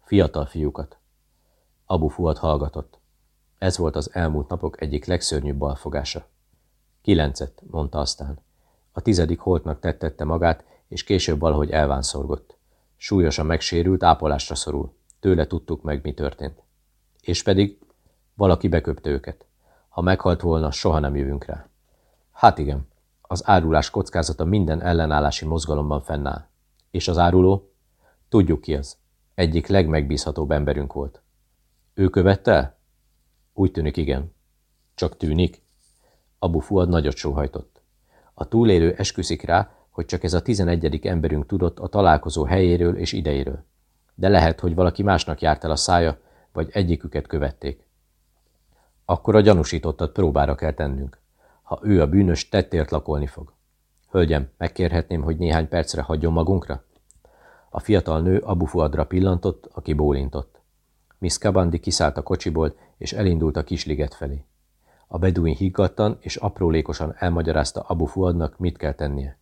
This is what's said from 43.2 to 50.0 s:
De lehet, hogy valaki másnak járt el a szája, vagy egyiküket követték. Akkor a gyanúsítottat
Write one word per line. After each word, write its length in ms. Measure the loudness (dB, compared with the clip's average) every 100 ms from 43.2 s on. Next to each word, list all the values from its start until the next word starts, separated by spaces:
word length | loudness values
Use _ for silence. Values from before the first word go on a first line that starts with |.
| -2 -2 -4 -8 -14 _ _ _ _
De 140 | -2 4
lehet, 320 | 6 4 2
hogy 140 | -2
valaki 280 | 2 2 2
másnak 380 | 0 2 0 -2
járt 240 | 0 0
el 60 | -2
a 60 | -2
szája, 420 | 2 4 2 -2 _ _ _
vagy 180 | -8 -4
egyiküket 540 | -2 0 -2 -4 -8 -6
követték. 600 | -4 -4 -6 -12 -12 _ _ _ _ _ _ _ _ _ _ _ _
Akkor 320 | -4 -2 4 6
a 40 |
gyanúsítottat 720 | 8 6 2 -2 -4 -4